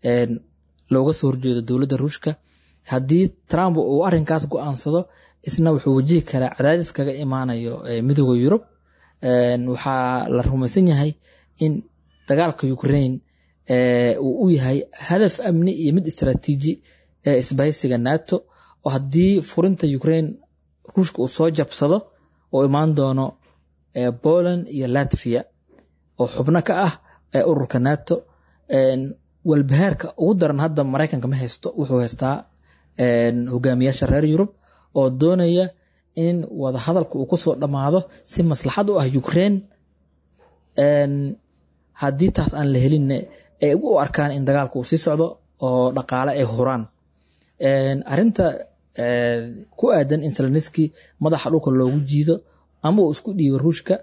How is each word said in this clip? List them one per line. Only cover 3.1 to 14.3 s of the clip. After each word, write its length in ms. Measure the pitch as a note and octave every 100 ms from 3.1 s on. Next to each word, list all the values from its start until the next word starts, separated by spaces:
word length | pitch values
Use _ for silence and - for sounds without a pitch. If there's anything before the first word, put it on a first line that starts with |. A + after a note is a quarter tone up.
| E3 C3 - _
Trump 300 | D#3 F#3 D#3+
uu 280 | A2+ C#3 F#3
arrinkaas 380 | E3+ D3+ D#3+ D3
go'aansado, 540 | C#3+ C#3+ C3 D3 E3 F#3 _ _ _
isna 260 | - - E3
wuxuu 240 | D3+ C#3 C3+
wajihi 260 | C3+ E3+
karaa 320 | - C3+ B2+ -
cadaadis 360 | C#3 E3 E3
kaga 180 | - C#3
imaanayo, 600 | C3+ C#3+ C3 C3 A#2 A#2 A#2+ -
ee, 140 | A#2
midowga 340 | A#2+ C#3+ C3+ B2
Yurub. 240 | B2+ G#3+ - _ _ _ _ _
Een, 440 | B2+ B2 B2 B2 B2
waxaa 600 | B2+ - C3+ B2+ B2+ A2+
la 120 | B2
rumaysan 460 | A#2+ C3+ B2+ - F3+
yahay 240 | D3 D3 D3+ _ _ _ _
in 240 | D#3 D3 - _ _ _ -
dagaalka 360 | C#3 E3+ - C3+
Ukraine, 520 | C3 C3+ C#3+ C3 B2+ _ _ _ _ -
ee, 480 | B2+ B2 B2 B2 A2+
uu 280 | C3